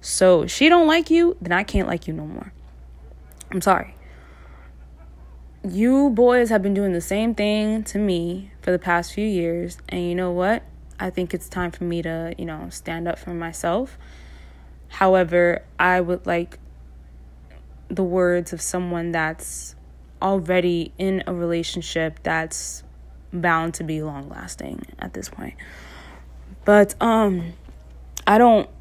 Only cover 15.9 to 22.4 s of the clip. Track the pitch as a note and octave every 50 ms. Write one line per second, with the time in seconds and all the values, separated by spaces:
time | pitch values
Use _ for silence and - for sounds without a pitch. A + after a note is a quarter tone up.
15.9 | F3+ F3+ F3+ E3+ F3+ F3+ - F#3+ F3 E3+ F3 F3 - - - - - - - -
16.9 | - - - - - - - - - - - - - - - - - - - -
17.9 | F3 F3 F#3+ F3+ F3 F#3 F3+ F3 F3 F3 F3 - - E3 - - - F3+ F3+ F3
18.9 | F3 E3+ E3+ E3+ E3 E3 D#3+ D#3 D#3+ - - - - - - - - - - -
19.9 | - - - - - - - F#3+ G3 G3 E3 D#3 F#3 F#3 F3 F3+ F3 E3+ E3 -
20.9 | - - F#3 F#3+ F#3+ F#3 - - F3 F3 F3 E3+ E3+ E3+ E3+ - - F3 E3 -
21.9 | - E3 D#3+ D#3+ D#3 - - E3+ D#3+ D#3+